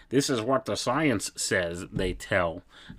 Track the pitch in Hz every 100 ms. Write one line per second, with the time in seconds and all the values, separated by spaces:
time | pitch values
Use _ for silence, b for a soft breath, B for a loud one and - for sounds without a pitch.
0 | B 131 139 131 110 131 - 101 - 131
1 | 160 107 - - - 101 85 87 92 110
2 | 92 87 - 101 85 80 - B B